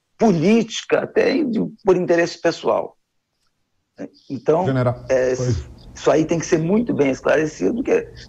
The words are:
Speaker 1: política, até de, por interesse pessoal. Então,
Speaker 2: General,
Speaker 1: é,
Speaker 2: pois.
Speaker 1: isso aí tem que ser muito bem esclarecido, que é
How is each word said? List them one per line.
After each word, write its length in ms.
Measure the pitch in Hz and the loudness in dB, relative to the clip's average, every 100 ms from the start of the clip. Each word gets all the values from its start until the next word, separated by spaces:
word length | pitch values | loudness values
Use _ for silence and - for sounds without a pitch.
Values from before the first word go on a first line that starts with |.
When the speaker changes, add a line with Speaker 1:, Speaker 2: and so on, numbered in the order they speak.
| _ _ | _ _
Speaker 1:
política, 840 | 220 165 175 226 - - - - | 2 4 4 2 0 -8 -2 -2
até 420 | - - - - | 0 0 2 0
de, 160 | 285 220 170 - | 0 -2 -4 -2
por 140 | 196 180 | 2 2
interesse 440 | 175 170 170 - | 2 2 0 -2
pessoal. 560 | 160 - - 98 - _ _ _ _ _ _ _ _ _ _ - - _ _ | -4 -2 -2 -2 -2 _ _ _ _ _ _ _ _ _ _ -16 -16 _ _
Então, 360 | 131 - 160 185 | -6 0 0 0
Speaker 2:
General, 380 | 131 123 120 - | 0 -2 -4 -2
Speaker 1:
é, 260 | 131 127 | 0 0
Speaker 2:
pois. 320 | 127 123 - - - - | -2 -2 -2 -6 -18 -20
Speaker 1:
isso 160 | - - | -4 2
aí 140 | 147 | 2
tem 140 | 160 165 | 2 -2
que 80 | - | 0
ser 120 | 165 | -2
muito 360 | 165 214 240 | 2 0 0
bem 160 | 135 139 | 0 0
esclarecido, 720 | 127 - 135 156 - - 240 | 0 0 0 0 -2 -2 -2
que 80 | - | 0
é 220 | 466 - - | 0 -2 -16